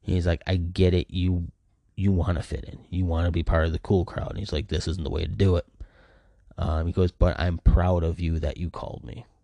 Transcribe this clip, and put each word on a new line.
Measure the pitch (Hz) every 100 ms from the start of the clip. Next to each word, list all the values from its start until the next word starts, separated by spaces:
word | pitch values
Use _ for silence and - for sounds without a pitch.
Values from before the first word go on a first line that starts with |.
He's | - 90 87
like, | 85 -
"I | 92
get | 85 90 92
it. | 90 85
You, | 90 90 90 85 _ _ _ _ -
you | 95
wanna | 95 80 80
fit | - 76
in. | - - -
You | 92 90
wanna | 82 85
be | 85
part | 80 82 80
of |
the | 80
cool | - 98 -
crowd." | - -
And | -
he's | 98
like, | 76 -
"This | 80 -
isn't | 92
the | 73
way | 80
to | 82
do | 95 98 87
it." | - _ - _ _ _ _ _ _ -
Um, | - 78 82
he |
goes, | 85 90
"But | - 107 -
I'm | 90 87
proud | - 92 90 90
of | 82 82
you | 85 82
that | 80 -
you | 85
called | - - -
me | - 120 - _